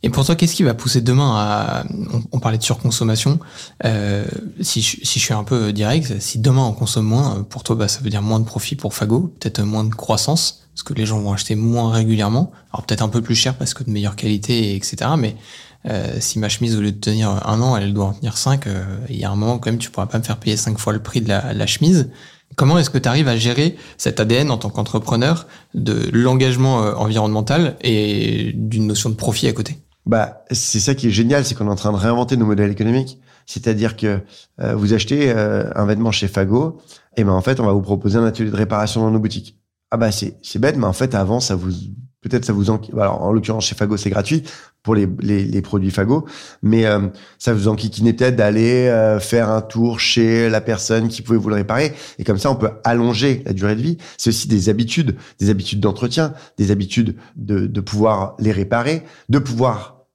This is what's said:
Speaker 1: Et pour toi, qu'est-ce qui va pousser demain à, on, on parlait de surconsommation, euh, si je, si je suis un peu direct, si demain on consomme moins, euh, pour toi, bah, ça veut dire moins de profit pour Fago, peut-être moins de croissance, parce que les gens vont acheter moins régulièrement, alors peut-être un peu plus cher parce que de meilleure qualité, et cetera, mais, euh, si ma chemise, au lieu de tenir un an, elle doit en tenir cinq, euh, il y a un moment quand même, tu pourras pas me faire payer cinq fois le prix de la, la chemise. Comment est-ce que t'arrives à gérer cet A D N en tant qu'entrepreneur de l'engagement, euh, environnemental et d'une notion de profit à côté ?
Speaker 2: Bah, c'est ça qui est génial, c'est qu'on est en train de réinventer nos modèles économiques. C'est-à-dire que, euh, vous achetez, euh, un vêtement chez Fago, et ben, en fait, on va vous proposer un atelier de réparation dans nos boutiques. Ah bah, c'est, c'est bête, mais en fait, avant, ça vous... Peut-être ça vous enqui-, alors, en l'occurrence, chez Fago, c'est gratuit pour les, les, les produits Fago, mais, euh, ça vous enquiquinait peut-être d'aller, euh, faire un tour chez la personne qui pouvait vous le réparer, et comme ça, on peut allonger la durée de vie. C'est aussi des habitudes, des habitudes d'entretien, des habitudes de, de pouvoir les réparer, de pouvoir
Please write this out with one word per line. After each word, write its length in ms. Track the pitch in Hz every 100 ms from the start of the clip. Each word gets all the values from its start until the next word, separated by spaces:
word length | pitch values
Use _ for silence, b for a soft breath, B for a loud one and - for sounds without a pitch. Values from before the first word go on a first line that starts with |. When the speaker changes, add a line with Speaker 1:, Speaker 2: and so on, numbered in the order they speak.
Speaker 1:
Et 80 | -
pour 140 | 127 139
toi, 100 | 165
qu'est-ce 180 | 170
qui 80 | -
va 120 | 165
pousser 260 | 113 127 123
demain 320 | 117 127 143 110
à, 480 | 104 104 104 - - 202 -
on, 100 | 117 113
on 60 | 123
parlait 200 | 120 110
de 40 |
surconsommation, 760 | - 120 123 113 113 110 139 156 B B B B
euh, 420 | 113 107 104 101 101 - 208 -
si 220 | - -
je, 160 | 120 -
si 140 | - -
je 60 |
suis 100 | -
un 80 | 110
peu 300 | 104 123 107
direct, 480 | 104 107 143 135 101
si 180 | - 117
demain 260 | 113 131
on 80 | 127
consomme 340 | 107 113 - 107
moins, 320 | 117 139 104
euh, 40 |
pour 200 | 101 -
toi, 140 | - 113
bah, 120 | 101
ça 120 | -
veut 100 | 131
dire 120 | 104
moins 160 | 104 110
de 60 |
profit 320 | 110 - - 139
pour 160 | 104
Fago, 400 | - 104 117 180 -
peut-être 220 | 117 -
moins 220 | 104 107
de 100 | 110
croissance, 760 | 110 - 107 - 165 - - _
parce 80 | -
que 100 | -
les 140 | 143 107
gens 120 | 107
vont 140 | 101
acheter 220 | 101 -
moins 360 | 107 113 117 113
régulièrement, 640 | 113 110 110 101 117 180 B B
alors 140 | -
peut-être 180 | - 104
un 60 | 110
peu 140 | 117
plus 120 | 113
cher 200 | 117 131
parce 180 | 127 127
que 100 | -
de 80 | 123
meilleure 240 | 104 101
qualité, 640 | 101 117 107 104 120 107 98
et 60 |
cetera, 340 | - - 117 156
mais, 180 | 113 107 B B B B -
euh, 280 | 107 - -
si 180 | 113 -
ma 120 | 104
chemise, 260 | - 120 110
au 60 |
lieu 100 | 104
de 80 | 101
tenir 300 | 107 107 110
un 300 | 98 - 107
an, 140 | 123 120
elle 180 | 101
doit 100 | 101
en 80 | 98
tenir 240 | 101 120 -
cinq, 300 | - 139 123
euh, 180 | 98 95 98 123
il 80 | 117
y 80 |
a 60 | 98
un 60 | 101
moment 220 | 107 120
quand 120 | 113
même, 80 | 113
tu 120 | 117
pourras 160 | - 98
pas 120 | 117
me 60 |
faire 120 | - 107
payer 220 | - 104
cinq 200 | - 110
fois 140 | -
le 80 | 107
prix 220 | 110 -
de 60 | 113
la, 260 | 101 131
la 120 | 107 104
chemise. 440 | - 151 180 127 B B B B
Comment 240 | - 135 170
est-ce 120 | 139
que 80 | 131
t'arrives 300 | 123 127 143
à 80 | 117
gérer 400 | 117 120 156 - B B
cet 240 | - -
A 60 | 110
D 80 |
N 160 | 120 147
en 80 | 117
tant 100 | 117
qu'entrepreneur 800 | - 107 120 117 117 127 165 - B B
de 360 | - - 110 -
l'engagement, 680 | 113 123 131 131 127 131 127
euh, 100 | 107
environnemental 840 | 120 107 110 107 107 107 147 160 -
et 720 | - 110 104 104 107 110 110
d'une 320 | 110 110 113 107
notion 220 | 107 135
de 60 |
profit 340 | 117 - 107 131
à 40 |
côté ? 240 | 123 113 151 _ _
Speaker 2:
Bah, 400 | - 113 107 - -
c'est 260 | 127 - 110
ça 160 | 117
qui 140 | 135 117
est 20 |
génial, 340 | 98 117 143
c'est 120 | 131 -
qu'on 100 | 104
est 40 |
en 60 | 98
train 140 | 107
de 60 | 104
réinventer 400 | 107 120 123 131
nos 100 | 110
modèles 240 | 104 104
économiques. 480 | 101 110 123 131 - b b -
C'est-à-dire 500 | - 113 104 110 107
que, 240 | 110 98 98 B B -
euh, 140 | 110
vous 180 | 113 101
achetez, 380 | 110 107 143 143
euh, 380 | 113 107 104 107
un 100 | -
vêtement 280 | 104 107 113
chez 160 | 104 98
Fago, 500 | 101 98 113 160 160 B B B -
et 80 |
ben, 80 | 101
en 80 | 92
fait, 180 | 92 131
on 80 | 110
va 60 |
vous 100 | 98
proposer 360 | 98 101 107 107
un 60 |
atelier 260 | 113 110 110
de 60 | 104
réparation 440 | 107 104 107 117
dans 100 | 110
nos 80 | 110
boutiques. 400 | 107 98 - _ _ _ _
Ah 60 | 120
bah, 160 | 113
c'est, 240 | 101 101 -
c'est 180 | - 101
bête, 160 | 131 143
mais 100 | 107
en 60 |
fait, 220 | 92 131 113
avant, 240 | 95 117
ça 160 | 123 95
vous... 140 | 92 87 - 98 - _
Peut-être 240 | - 123
ça 80 | 123
vous 180 | 101 101
enqui-, 220 | 110 107
alors, 280 | 113 101 -
en 100 | 90
l'occurrence, 340 | 110 110 110 -
chez 80 |
Fago, 220 | - 104 104
c'est 140 | 104
gratuit 340 | 95 101 156 143 B B _
pour 100 | -
les, 140 | 113 98 92
les, 260 | - 104
les 180 | 98 101
produits 280 | 90 104 95
Fago, 340 | 92 101 147 156 B B B
mais, 240 | 110 113 110
euh, 220 | 104 98 - B B
ça 140 | -
vous 140 | 110 101
enquiquinait 460 | 107 110 - 113
peut-être 240 | 113 127 123
d'aller, 500 | 104 107 113 123 127
euh, 320 | 117 110 107
faire 320 | 98 117 110
un 100 | 110
tour 380 | 110 113 117 117
chez 500 | - - 113 113 117
la 120 | 110
personne 480 | 110 107 - 113 113
qui 140 | 117
pouvait 160 | - 117
vous 100 | 104
le 80 | 104
réparer, 380 | 101 113 151 139 B B
et 60 |
comme 140 | 92 101
ça, 120 | 139
on 60 | 123
peut 140 | 110 107
allonger 580 | 113 120 120 110 139 127
la 80 | -
durée 220 | 95 101
de 80 | 107
vie. 160 | 139 165 B B
C'est 120 | -
aussi 160 | 113 -
des 220 | 107 92
habitudes, 480 | 104 113 - 139 - B B
des 100 | 101
habitudes 300 | 98 98 104
d'entretien, 520 | 104 98 123 127 160 143 B -
des 120 | 101
habitudes 460 | 101 92 - 113 - B
de, 320 | - 107 101 98
de 140 | 104
pouvoir 560 | 95 104 107 104 95 -
les 140 | 107
réparer, 500 | 98 95 117 120 160 160 B B
de 120 | 135
pouvoir 540 | 131 117 127 107 - - _